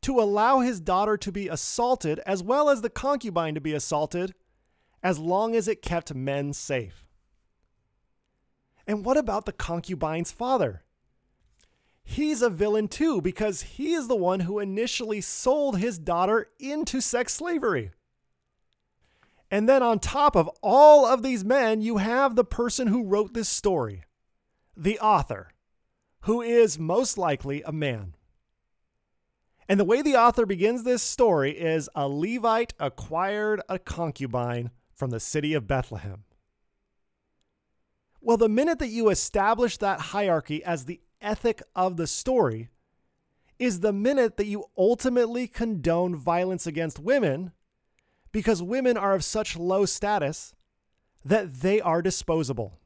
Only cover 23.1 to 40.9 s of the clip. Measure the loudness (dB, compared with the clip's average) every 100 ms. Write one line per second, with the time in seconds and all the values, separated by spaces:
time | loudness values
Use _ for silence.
23.1 | 0 0 -4 -6 -2 -2 0 -2 -8 -18
24.1 | _ _ _ _ _ _ -6 -4 0 4
25.1 | 2 2 -8 -12 _ _ _ _ _ _
26.1 | _ -2 -2 2 4 4 2 -2 0 0
27.1 | -2 -2 -2 -4 -8 -6 -4 -4 -4 -10
28.1 | -18 _ _ _ _ _ _ _ _ _
29.1 | _ _ _ _ _ -2 0 4 4 4
30.1 | 6 6 4 0 2 0 0 0 -2 -2
31.1 | 2 4 4 2 -2 -2 -2 -4 -4 -4
32.1 | -2 -4 -2 0 0 -2 -4 -8 -8 -8
33.1 | -4 -2 -2 -2 -2 -4 -8 -8 -6 -6
34.1 | -6 -6 -4 -4 -4 -8 _ _ _ -6
35.1 | -6 -4 -4 -2 -4 -2 -4 -4 -10 -12
36.1 | -14 _ _ _ _ _ _ _ _ _
37.1 | _ _ _ _ _ _ _ _ _ _
38.1 | _ 2 4 4 4 2 0 -2 2 2
39.1 | 2 0 0 2 2 0 0 -2 -2 -4
40.1 | -2 2 0 0 -8 -4 -6 -6